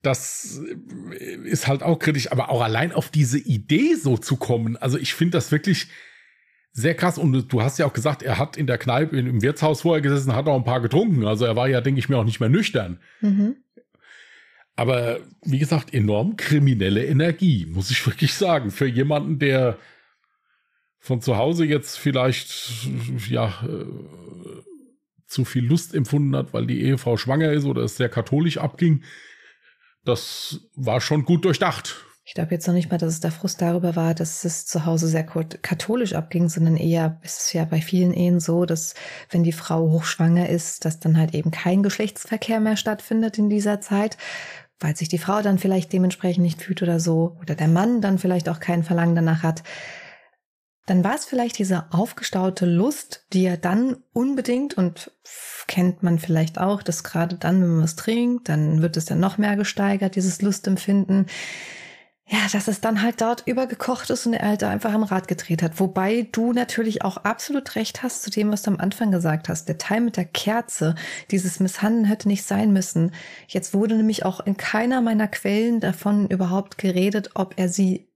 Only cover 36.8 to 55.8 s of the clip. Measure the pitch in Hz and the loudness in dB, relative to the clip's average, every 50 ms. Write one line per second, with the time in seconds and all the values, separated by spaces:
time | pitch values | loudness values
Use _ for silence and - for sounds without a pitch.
36.8 | - 165 165 165 165 160 160 - - 170 - - - - - 170 165 160 165 156 | 2 2 2 2 0 -2 -2 -6 -12 -12 -10 -6 -6 -4 -2 -2 -2 0 0 -2
37.8 | 160 - - 180 180 180 175 - 175 175 175 175 165 - 165 175 180 170 170 160 | -2 0 2 2 2 2 2 2 2 4 4 2 2 2 2 2 2 0 -2 -4
38.8 | - - - - - - - - - _ - 175 170 165 160 160 - - 165 160 | -4 -8 -10 -12 -16 -16 -16 -18 -14 _ 0 2 2 2 0 -4 -6 -2 0 2
39.8 | 165 160 160 165 160 - - - 165 165 170 175 175 - - 170 165 - - - | 2 4 2 2 2 -2 -2 2 4 4 4 4 4 2 0 -2 -2 -6 -10 -6
40.8 | - 160 160 - - 165 160 160 160 160 165 151 156 160 160 - - 180 180 196 | -4 -6 -6 -2 0 2 4 4 4 2 0 -2 -2 -2 -4 -2 -2 2 2 4
41.8 | 202 202 190 - 214 202 - - - - 220 214 - - 226 220 214 220 214 202 | 2 2 0 -2 -4 -4 -4 -10 -8 -6 -6 -6 -2 -2 0 0 2 2 0 0
42.8 | - 220 214 208 - - 226 226 226 220 214 220 208 208 208 208 202 208 208 202 | -2 -4 -4 -4 -4 -2 0 0 0 0 0 0 0 2 2 2 2 0 -2 -2
43.8 | - - 202 202 208 214 - - - - - - - - - - - _ _ _ | -2 -2 0 0 0 -2 -4 -8 -14 -12 -12 -12 -12 -14 -16 -20 -20 _ _ _
44.8 | - 151 151 - 165 160 180 165 160 - 196 214 208 202 196 185 - 190 190 185 | -2 -2 -2 -2 -2 -2 -2 -4 -2 0 -2 0 2 2 2 4 2 2 2 2
45.8 | 180 - - 185 185 180 180 - - 180 170 185 175 175 165 - - - 185 - | 0 0 0 2 2 2 0 0 -2 0 2 2 2 2 0 -4 -6 -6 -4 -2
46.8 | 185 170 170 165 160 165 165 160 165 170 - - - - 151 160 156 156 165 175 | 0 0 2 2 2 2 2 2 2 0 -2 -8 -8 -6 -4 0 4 4 4 4
47.8 | 196 233 247 233 208 196 196 185 - 185 180 180 165 170 170 165 - - 175 170 | 4 4 2 2 2 2 2 2 2 2 0 0 0 -2 -6 -4 -2 -2 0 0
48.8 | 160 160 185 170 170 170 170 165 165 165 165 160 - 160 160 - - - - - | 0 0 2 2 4 4 4 4 4 2 2 2 2 0 -2 -2 -8 -16 -16 -16
49.8 | - - - - - - - - _ _ _ _ _ _ _ _ _ _ _ _ | -16 -16 -18 -18 -20 -20 -20 -20 _ _ _ _ _ _ _ _ _ _ _ _
50.8 | _ - 190 180 180 196 254 302 - - - 254 240 233 233 - 208 185 190 170 | _ 0 2 2 4 2 0 -2 -4 -4 -2 -2 -2 -2 -2 -2 0 0 0 -2
51.8 | 160 - - 170 214 233 - - - - - 190 185 190 185 - 185 175 170 170 | -2 -2 0 0 0 0 -4 -10 -10 -4 -2 0 0 0 0 0 0 2 4 4
52.8 | 202 269 294 - - - - - _ _ - 185 185 185 175 165 - 180 185 214 | 2 2 0 -4 -10 -14 -16 -18 _ _ 0 2 2 2 0 0 -2 0 2 2
53.8 | 247 262 247 - _ _ _ 240 247 269 277 262 254 - 247 247 285 285 - - | 2 0 -2 -4 _ _ _ -2 0 0 0 -2 0 0 0 0 -2 -2 0 0
54.8 | 180 175 165 - - - _ _ _ - - - - - - - - - - 185 | 0 0 0 -6 -18 -20 _ _ _ -20 -18 -16 -16 -16 -14 -14 -12 -4 0 2